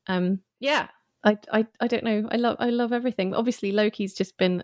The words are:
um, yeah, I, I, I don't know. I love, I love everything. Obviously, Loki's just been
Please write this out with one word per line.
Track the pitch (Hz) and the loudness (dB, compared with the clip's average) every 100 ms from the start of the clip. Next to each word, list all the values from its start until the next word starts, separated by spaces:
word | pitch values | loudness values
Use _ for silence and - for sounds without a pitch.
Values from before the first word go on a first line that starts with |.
| - | -4
um, | 185 180 190 _ - | -2 0 -2 _ -8
yeah, | 262 285 - _ _ _ | -2 -2 -2 _ _ _
I, | 214 208 - | 0 0 0
I, | 220 226 - | -2 -2 -2
I | 233 | -2
don't | 240 | 0
know. | 226 214 214 | 0 0 0
I | 240 | 0
love, | 240 - | 0 0
I | 240 | 0
love | 240 233 | 0 0
everything. | 240 247 226 185 | 0 -2 -2 -2
Obviously, | - 233 226 196 | 0 0 0 0
Loki's | 202 208 - 196 | 2 0 0 -6
just | - 190 - | -4 -4 0
been | 185 180 | 2 2